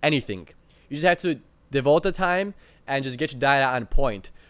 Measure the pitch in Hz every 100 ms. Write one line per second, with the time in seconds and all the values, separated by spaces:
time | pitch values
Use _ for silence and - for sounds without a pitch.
0 | 151 147 - 95 80 - _ _ _ 143
1 | 175 170 180 135 - _ _ 139 135 160
2 | 190 185 185 180 202 - - _ - 139
3 | 135 123 156 127 139 139 135 127 110 -
4 | 135 101 - - -